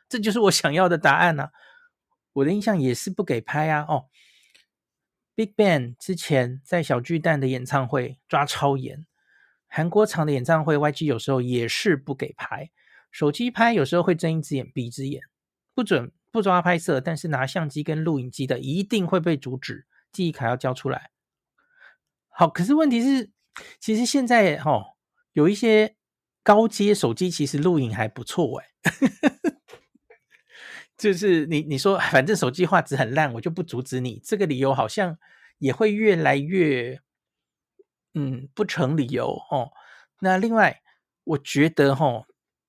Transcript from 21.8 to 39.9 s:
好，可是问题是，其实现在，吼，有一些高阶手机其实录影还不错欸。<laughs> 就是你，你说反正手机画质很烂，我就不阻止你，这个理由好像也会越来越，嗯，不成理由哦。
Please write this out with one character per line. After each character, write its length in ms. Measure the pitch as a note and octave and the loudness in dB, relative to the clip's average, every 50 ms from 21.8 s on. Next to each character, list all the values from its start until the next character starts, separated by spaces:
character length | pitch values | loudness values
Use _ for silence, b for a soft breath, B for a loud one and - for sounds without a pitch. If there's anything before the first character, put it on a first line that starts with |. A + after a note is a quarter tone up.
| b b b b b _ _ _ _ _ | b b b b b _ _ _ _ _
好， 220 | _ - F3 D#3 | _ 2 2 2
可 120 | - - F3+ | 2 -2 0
是 120 | A3 D4 | 2 2
问 160 | D#4 D#4+ C#4+ | 4 4 4
题 120 | A#3+ A#3 A#3 | 2 2 2
是， 280 | C4+ C#4 C4 G#3+ - _ _ _ _ B B B B B B | 2 2 0 0 -4 _ _ _ _ B B B B B B
其 160 | - - A3 | -4 -2 0
实 80 | G#3+ B3 | 0 0
现 220 | A#3 - C#4 B3+ | 0 0 0 2
在， 320 | A#3 B3 A3+ G3+ F3 D3 - | 4 4 4 4 4 2 0
吼， 400 | C3 D3+ C3+ G#2 - - - _ _ _ _ _ _ _ - | 0 0 0 0 -2 -6 -20 _ _ _ _ _ _ _ 0
有 160 | D3 D3+ F3 | 4 4 4
一 60 | G#3 | 4
些 420 | G3+ B3 A3+ G#3+ G#3+ G#3+ G#3+ _ _ _ _ _ _ _ _ _ _ - | 2 2 4 6 6 4 4 _ _ _ _ _ _ _ _ _ _ 4
高 260 | - G#3 G#3+ A3+ A3 | 6 6 6 6 2
阶 260 | - - G3+ G#3 G#3 | 2 0 2 2 2
手 200 | G3+ - A#2+ A2+ | 2 2 -2 0
机 160 | - F#3 F3+ | 0 -2 -4
其 160 | E3+ - D3 | -2 -2 -4
实 100 | C3+ - | -2 -2
录 220 | C#3+ D3+ F#3 F3 D3+ | 0 0 2 2 2
影 160 | B2+ A2+ A2 | 0 -2 -2
还 120 | A2 A2+ | -4 -4
不 160 | A2 - A#2+ A#2 | -4 -6 -10 -14
错 360 | - - F3+ E3 A#2+ - - | -8 -2 -2 -2 -2 -2 -8
欸。 60 | - _ _ _ - | -12 _ _ _ -2
<laughs> 720 | F3+ - - C4+ - - - - C#4+ - _ - E4 - _ _ _ - - _ _ _ _ _ _ - _ _ _ B B B B B B B B B B B B B _ | -2 -2 2 0 0 0 0 -2 -2 -2 _ -6 -6 -6 _ _ _ -20 -20 _ _ _ _ _ _ -20 _ _ _ B B B B B B B B B B B B B _
就 160 | - G#3 F#3 | 0 0 0
是 320 | E3+ G#3 G3 F3 D#3+ D3 | 2 4 4 4 4 2
你， 160 | D#3+ E3 D3 D#3 | 0 -2 -2 -2
你 160 | D3+ D3+ C3 | -2 -4 0
说 200 | - G3 G3 F3+ | 2 2 2 2
反 280 | - - - C3+ C3 | 0 4 4 4 4
正 100 | C#3+ D3+ | 4 0
手 140 | - - B2 | 0 0 -2
机 160 | C#3 F3+ F3+ | 0 0 0
画 160 | D#3+ G3+ E3+ - | 2 2 2 2
质 120 | - C#3 | 0 -2
很 200 | C3+ C3+ A2 C3 | -4 -2 -2 0
烂， 180 | D#3 D#3 C#3 A#2 | 0 -2 -2 -2
我 80 | A2+ | -6
就 100 | - F3 | -8 -8
不 120 | E3 F#3 E3 | -6 -6 -8
阻 200 | - - A#2+ B2+ | -8 -8 -10 -8
止 180 | - B2+ B2+ | -6 -6 -6
你， 200 | B2+ B2 G#2 - _ | -6 -6 -8 -12 _
这 140 | - A3+ | -6 -2
个 80 | G3+ G3+ | -2 0
理 140 | D#3 C3+ B2+ | -2 0 0
由 160 | C#3 C3+ C3+ | 0 0 2
好 120 | C3 A#2+ | 0 -2
像 300 | G#2+ - G#3+ F#3+ F3 D#3+ - b b b b b b b | -2 -2 -4 -4 -4 -4 -10 b b b b b b b
也 160 | b D#3 C3 - | b -2 -2 0
会 200 | - A3 A3 G3+ | 2 0 0 2
越 220 | G#3 A3 G#3+ F#3 | 2 4 4 4
来 220 | E3 D#3 C#3 C#3 | 4 4 2 2
越， 640 | C#3 C#3+ D#3 F#3+ F#3 E3+ D3+ C3+ B2 A#2 B2 C3 C3+ _ _ _ _ _ _ _ _ _ _ _ _ _ _ _ _ _ _ _ _ _ _ - | 2 0 -2 0 2 2 2 2 -2 -4 -6 -10 -14 _ _ _ _ _ _ _ _ _ _ _ _ _ _ _ _ _ _ _ _ _ _ -6
嗯， 380 | D#3 C#3+ C3 C3 A#2+ C#3 - _ | -6 -4 -4 -6 -8 -10 -14 _
不 120 | - G#3 | -6 -6
成 280 | G3+ - E3 D3+ B2+ D#3 | -4 -2 -2 0 0 0
理 120 | D#3 C3 | 0 -2
由 360 | A#2+ B2+ A#2 A#2+ - - - - - | -2 -2 -4 -4 -4 -6 -8 -8 -4
哦。 220 | - C#3 - - b b b b | -4 -4 -4 -6 b b b b